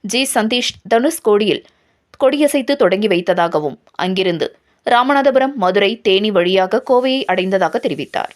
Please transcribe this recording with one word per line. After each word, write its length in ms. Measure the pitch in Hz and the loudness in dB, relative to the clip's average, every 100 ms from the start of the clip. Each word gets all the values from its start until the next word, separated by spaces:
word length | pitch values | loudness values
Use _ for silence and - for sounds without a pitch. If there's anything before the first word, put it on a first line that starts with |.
ஜி 280 | 208 247 262 | -4 -4 -2
சந்தீஷ் 360 | 240 220 247 240 - 190 | -2 0 -2 -4 -8 0
தனுஷ்கோடியில் 680 | 233 269 320 - 208 214 143 - _ _ _ _ _ | 2 2 -2 0 2 2 -2 -6 _ _ _ _ _
கொடியசைத்து 560 | 269 285 294 285 240 285 | 0 2 2 0 -2 0
தொடங்கி 320 | 196 190 214 | 2 2 0
வைத்ததாகவும், 680 | 175 180 175 170 156 151 123 _ | 0 0 0 0 0 -4 -8 _
அங்கிருந்து 640 | - 180 190 185 170 151 - _ _ - | -8 -4 -2 -2 -2 -4 -8 _ _ 0
ராமநாதபுரம், 640 | 240 254 285 269 262 262 | 0 2 2 2 2 0
மதுரை, 460 | 277 185 190 202 226 | 0 0 2 0 -2
தேனி 300 | 220 190 214 | 0 0 2
வழியாக 520 | 190 175 190 185 220 254 | 0 2 0 0 -2 0
கோவையை 340 | 247 262 262 | 0 2 -2
அடைந்ததாக 540 | - 185 190 190 170 - | -2 -2 0 0 0 -2
தெரிவித்தார். 540 | 247 151 143 - - | -4 -6 -8 -8 -8